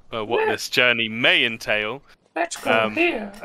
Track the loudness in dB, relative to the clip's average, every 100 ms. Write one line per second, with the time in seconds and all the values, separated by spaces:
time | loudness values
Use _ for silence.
0 | -10 -6 0 0 0 -2 -2 2 4 2
1 | -2 0 2 4 2 -2 -2 -2 -2 -6
2 | -12 _ _ -6 -6 -4 2 2 2 0
3 | 0 -2 -8 -8